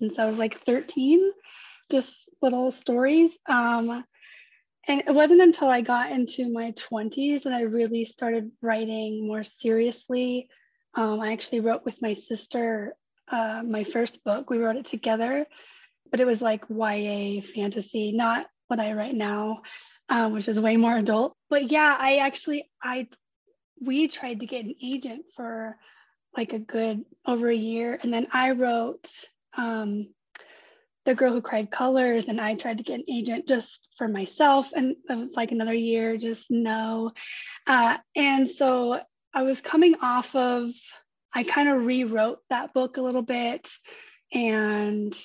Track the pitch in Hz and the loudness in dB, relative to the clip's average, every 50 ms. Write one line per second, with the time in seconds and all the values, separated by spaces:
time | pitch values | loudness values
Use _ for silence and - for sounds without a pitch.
0 | 226 214 - - 220 220 220 226 220 220 - - - - 240 262 - - - - | -4 -4 -2 0 -2 0 0 0 -2 -4 -4 -4 -2 0 0 0 -2 -4 -4 0
1 | 254 277 320 359 381 392 403 - - - - - - - - - _ - - 262 | 4 6 6 6 6 4 0 -4 -10 -20 -20 -20 -20 -20 -20 -20 _ -2 0 0
2 | 254 - - _ _ _ _ _ - 262 247 247 254 262 247 - - - 240 240 | 0 -2 -6 _ _ _ _ _ 0 0 2 2 0 -2 -2 -4 -2 -2 0 2
3 | 254 277 302 320 330 330 - _ - - 269 247 240 233 233 233 233 233 233 247 | 4 4 6 6 6 4 4 _ -4 0 2 2 2 2 0 0 0 -2 -4 -6
4 | 254 _ _ _ - - - - - _ _ _ _ _ _ _ _ - 285 277 | -10 _ _ _ -20 -20 -20 -20 -20 _ _ _ _ _ _ _ _ 0 0 0
5 | - - 277 294 302 302 349 349 370 339 330 - 294 269 254 247 226 254 247 240 | 2 4 6 6 8 8 10 10 10 10 8 6 4 4 4 4 2 2 0 0
6 | 247 - 269 254 247 220 - - 254 240 233 226 226 233 226 - - - 226 220 | 0 -2 -2 -2 -2 -2 -4 -4 -4 -4 -4 -4 -4 -6 -8 -10 -10 -8 -6 -6
7 | 214 220 - 269 277 285 294 277 - 277 254 240 233 220 220 233 233 220 233 233 | -4 -4 -4 -2 -2 0 0 -2 -2 -2 -2 -2 -2 0 0 0 0 0 0 -2
8 | 226 220 - - 240 226 226 226 214 226 - _ - 226 220 220 226 220 220 220 | -4 -6 -6 -6 -4 -2 -2 -2 -4 -6 -10 _ -2 -2 -2 -2 -2 -4 -6 -6
9 | 220 214 214 214 214 214 214 214 214 - - - - 226 226 226 233 240 233 - | -6 -6 -6 -6 -6 -6 -6 -6 -8 -10 -12 -6 -2 0 2 2 2 0 -2 -6
10 | _ - 254 247 254 247 247 247 247 - _ _ _ _ _ _ _ _ - 240 | _ -4 -2 -2 -2 -2 -2 -4 -6 -10 _ _ _ _ _ _ _ _ -6 -4
11 | 220 214 214 214 220 214 226 220 - - 254 233 214 226 226 - - 233 208 - | -2 -2 -2 -2 -4 -4 -6 -6 -6 -4 -4 -2 0 0 0 -2 -4 -8 -8 -6
12 | 240 220 208 - - - 233 208 - - - 240 233 226 226 214 208 - - - | -4 -6 -6 -6 -8 -8 -10 -10 -8 -8 -6 -4 -2 -2 -4 -4 -6 -10 -12 -16
13 | _ _ _ _ _ - 254 233 226 220 220 226 233 240 214 214 208 - - 233 | _ _ _ _ _ -8 -6 -4 -4 -4 -6 -6 -6 -4 -4 -4 -4 -4 -2 -2
14 | 240 233 - - - 226 202 240 277 - 254 226 233 226 220 269 254 - - 214 | -2 -2 -4 -6 -4 -4 -2 -2 -2 -2 -2 0 0 0 -2 -4 -6 -8 -8 -6
15 | - 233 220 220 226 247 269 285 302 - _ - - - - - - _ _ _ | -2 -2 0 0 0 0 -2 -2 -4 -6 _ -20 -20 -20 -20 -20 -20 _ _ _
16 | _ _ - 233 254 247 233 214 247 226 220 214 - - 220 220 220 214 208 208 | _ _ 0 0 2 2 2 2 0 0 -2 -2 -4 -8 -4 -2 -2 -2 -2 -2
17 | 208 208 202 202 202 202 202 202 196 - - 214 202 202 - 226 202 - - 226 | -4 -4 -4 -4 -4 -4 -6 -6 -8 -8 -6 -6 -4 -4 -4 -6 -8 -6 -6 -4
18 | 214 208 208 226 233 226 233 - - - _ _ _ - 247 226 214 214 214 214 | -4 -2 0 0 0 0 0 -2 -4 -8 _ _ _ -6 -4 -4 -2 -4 -4 -4
19 | 208 262 262 220 208 208 208 208 214 214 220 220 - - - - - - _ _ | -4 -4 -4 -4 -4 -2 -4 -4 -4 -4 -6 -8 -10 -16 -20 -20 -20 -20 _ _
20 | _ - - 233 233 220 214 214 196 233 214 214 220 220 226 226 226 233 233 233 | _ -2 0 0 0 0 0 -2 -2 -2 0 2 2 4 6 6 6 4 4 2
21 | 208 220 214 220 240 311 - _ _ - 294 285 285 226 302 302 302 294 285 254 | 2 2 2 2 2 0 -2 _ _ 0 0 0 2 2 4 4 4 4 4 4
22 | 262 269 269 285 269 277 277 - - 320 294 294 - _ _ - - 254 254 254 | 2 4 4 4 4 2 -2 -4 -6 -4 -4 -4 -6 _ _ -12 -8 -6 -6 -6
23 | 247 - _ _ _ _ _ _ _ _ _ _ _ _ _ - 254 269 262 285 | -6 -8 _ _ _ _ _ _ _ _ _ _ _ _ _ -10 -6 -2 0 0
24 | 320 294 - - - 247 240 208 240 214 262 247 220 208 - - 254 247 269 262 | 0 0 -2 -6 -10 -10 -10 -10 -8 -8 -8 -8 -8 -10 -12 -10 -8 -8 -6 -6
25 | 262 254 226 285 330 _ _ - 240 233 226 220 226 220 226 - _ _ _ _ | -6 -8 -12 -12 -16 _ _ -12 -10 -10 -8 -8 -10 -10 -12 -16 _ _ _ _
26 | _ _ _ _ _ _ - 254 226 214 226 220 220 - - 226 226 226 214 208 | _ _ _ _ _ _ -8 -6 -6 -6 -6 -8 -8 -6 -4 -2 -2 -2 -4 -6
27 | - - - - - - 247 233 240 233 233 226 220 226 226 226 233 240 240 - | -8 -12 -18 -10 -4 -4 -2 0 0 0 0 0 -2 -4 -4 -4 -4 -4 -6 -4
28 | - 240 233 226 240 - - 254 254 262 262 247 254 240 233 233 226 240 - - | -4 -2 -2 -2 -2 0 0 2 2 2 2 2 0 0 0 0 -2 -4 -6 -10
29 | - - - - - - _ _ _ _ - - 240 233 226 220 214 208 208 208 | -14 -18 -18 -18 -20 -20 _ _ _ _ -8 -6 -4 -4 -4 -4 -4 -4 -4 -6
30 | 208 202 _ _ _ _ - - - - - - - _ _ _ _ _ _ _ | -6 -10 _ _ _ _ -20 -20 -20 -20 -20 -20 -20 _ _ _ _ _ _ _
31 | - 262 254 - 269 247 240 247 220 - - 214 214 208 - - 254 262 262 262 | -2 0 2 4 2 2 2 0 -2 -2 -4 -4 -4 -4 -4 -2 0 2 2 4
32 | 254 247 240 233 202 - 214 240 220 214 220 196 - 247 226 214 - - 269 240 | 4 2 2 0 0 -2 -4 -2 -2 -2 -4 -4 -4 -6 -6 -6 -6 -8 -8 -8
33 | 311 - 262 233 208 240 226 254 - - 262 233 226 - - - _ _ _ - | -6 -6 -6 -4 -4 -4 -6 -4 -2 0 0 0 0 -4 -14 -20 _ _ _ -6
34 | 247 220 208 196 190 - - - 302 285 277 277 269 269 - 311 262 254 - - | -4 -4 -4 -4 -6 -4 0 4 4 6 6 4 2 0 -2 -2 -2 -2 -2 -4
35 | - - 254 226 240 - - 247 233 226 240 226 220 226 226 233 226 226 226 226 | -6 -6 -6 -6 -6 -6 -4 -4 -4 -2 -2 -2 -2 0 0 0 0 0 0 0
36 | 226 226 226 214 226 226 226 220 - - 240 233 233 220 220 220 220 220 226 226 | 0 0 -2 -2 -4 -6 -6 -6 -4 -2 0 0 2 0 0 -2 -2 -2 -2 -2
37 | 226 226 226 - - - - - - - - - - - 262 247 233 233 233 - | -4 -6 -6 -10 -14 -16 -14 -14 -16 -16 -18 -6 0 2 4 4 4 4 2 0
38 | - _ - 330 285 277 269 269 269 - - - 277 262 254 247 247 240 247 - | -6 _ -2 0 2 4 4 4 2 2 0 2 2 2 4 2 2 0 -2 -4
39 | - - _ _ _ _ - 269 262 269 269 254 - - - 311 349 349 320 - | -6 -10 _ _ _ _ -4 -2 0 0 0 -2 -4 0 4 6 6 6 6 4
40 | 262 247 247 247 247 - - 269 247 247 247 247 240 240 240 - - - - - | 2 0 0 0 -2 -2 0 0 2 2 0 0 -2 -4 -8 -10 -16 -20 -20 -20
41 | _ _ _ _ _ _ - 247 247 - - 294 285 285 277 262 233 240 254 254 | _ _ _ _ _ _ -4 -4 -2 0 2 2 4 4 4 2 2 2 0 0
42 | 254 220 226 220 214 233 247 - _ - 254 240 - - - 262 254 254 - 269 | 0 0 0 0 0 0 0 -4 _ -4 -4 -4 -4 -2 -2 -2 -2 -2 -2 -4
43 | 254 254 247 254 233 240 247 240 240 233 240 - - - - - _ - - - | -4 -2 -2 -2 -2 -2 -4 -4 -4 -4 -6 -6 -10 -16 -20 -20 _ -20 -20 -20
44 | - - - _ _ _ - 240 233 226 220 214 214 214 208 208 208 208 208 214 | -20 -20 -20 _ _ _ -2 0 0 2 2 2 2 0 0 0 0 -2 -2 -2
45 | 208 208 208 - | -4 -6 -8 -10